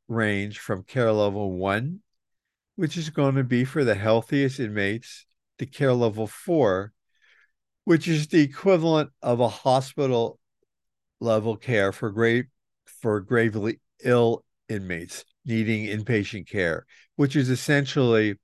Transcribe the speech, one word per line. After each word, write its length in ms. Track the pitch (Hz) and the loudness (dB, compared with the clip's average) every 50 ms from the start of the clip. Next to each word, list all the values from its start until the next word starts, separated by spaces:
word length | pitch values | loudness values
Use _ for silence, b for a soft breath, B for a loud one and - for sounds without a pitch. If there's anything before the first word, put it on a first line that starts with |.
| _ - | _ -8
range 520 | 117 113 110 107 104 98 101 104 104 - | -4 -2 0 0 0 -2 -4 -6 -8 -12
from 240 | - - 113 92 95 | -8 -8 -8 -8 -8
care 280 | - - 131 120 113 | -8 -2 0 0 2
level 420 | 110 107 104 101 98 101 104 98 92 | 2 2 2 0 0 -2 -4 -4 -4
one, 480 | 90 92 98 98 107 123 147 180 202 _ _ _ _ _ _ _ _ _ _ _ _ _ _ _ | -4 -2 0 0 0 -2 -4 -8 -10 _ _ _ _ _ _ _ _ _ _ _ _ _ _ _
which 200 | - 185 151 160 | -4 -4 -4 -4
is 140 | 175 160 156 | -4 -8 -6
gonna 340 | 147 - 143 139 135 135 135 | -2 0 0 2 2 2 0
be 220 | 120 123 120 127 | 0 0 0 0
for 180 | 131 - 160 143 | 0 -2 -2 2
the 120 | 120 104 | 2 2
healthiest 640 | 95 101 110 110 113 113 - - 143 139 135 135 - | 0 2 2 2 2 2 0 -2 0 0 0 -2 -4
inmates, 640 | 131 107 104 104 101 98 104 113 117 - - - - _ _ _ _ _ _ - | -6 -6 -4 -2 -2 -2 -2 -4 -8 -14 -20 -20 -20 _ _ _ _ _ _ -12
to 80 | 127 | -12
care 280 | - - - 143 135 123 | -10 -6 -2 2 2 2
level 340 | 123 120 113 101 107 110 104 | 4 2 0 0 -2 -6 -8
four, 640 | - - - - 175 160 135 104 92 92 98 107 _ _ _ _ b b b b b b b b b b _ _ _ _ - | -8 -10 -6 -2 0 2 4 4 2 0 -2 -6 _ _ _ _ b b b b b b b b b b _ _ _ _ 0
which 220 | - 175 160 160 175 | 2 2 2 2 2
is 200 | 165 151 151 - | 0 0 0 2
the 140 | - 170 | 4 4
equivalent 680 | 147 139 135 - - 202 190 170 156 165 160 156 147 - _ _ - | 4 4 2 -2 2 2 4 4 4 2 2 2 0 -2 _ _ -2
of 160 | 123 120 120 | -2 0 2
a 80 | 123 113 | 2 0
hospital 920 | 107 - - 139 127 135 131 - - - 143 131 127 117 117 - - _ _ _ _ _ _ _ _ _ _ _ _ _ _ _ _ - | -2 -2 0 2 2 2 0 -2 -4 -4 -2 0 0 0 0 -2 -4 _ _ _ _ _ _ _ _ _ _ _ _ _ _ _ _ -6
level 380 | 117 117 110 110 107 113 110 104 | -2 0 0 0 0 -2 -6 -6
care 340 | - - 123 107 98 98 | -4 -2 0 2 2 2
for 200 | 95 - - 113 | 0 -4 -6 -6
grave, 340 | 98 107 117 117 117 123 127 - _ _ _ _ _ _ _ _ - - | -2 0 2 2 2 2 0 -4 _ _ _ _ _ _ _ _ -16 -8
for 180 | - 117 104 104 | -2 -2 -2 -2
gravely 600 | 92 98 127 117 113 113 104 110 101 113 117 - _ _ _ _ - | -2 0 2 2 2 2 0 -2 -4 -4 -6 -6 _ _ _ _ -2
ill 400 | 131 123 120 120 117 117 - _ _ _ _ _ - | 2 2 4 4 2 2 -2 _ _ _ _ _ -10
inmates 560 | 113 104 98 90 90 82 85 90 - - - _ _ _ - | -8 -8 -6 -6 -8 -8 -8 -12 -16 -18 -18 _ _ _ -8
needing 440 | 139 113 113 110 107 113 107 107 104 | -4 -2 -2 0 0 0 -2 -2 -4
inpatient 600 | 101 110 110 - 123 107 98 - - 104 90 - | -6 -6 -2 0 0 0 0 -2 -6 -12 -12 -8
care, 380 | - 104 92 85 78 - - b b b b b b | -4 -2 0 0 0 -4 -6 b b b b b b
which 200 | - 143 139 135 | 0 0 2 2
is 140 | 156 131 127 | 2 2 2
essentially 840 | 127 123 - - 151 143 143 135 - 151 131 120 113 110 107 107 101 - | 0 -2 0 0 0 0 0 0 0 0 2 4 4 4 2 0 -2 -6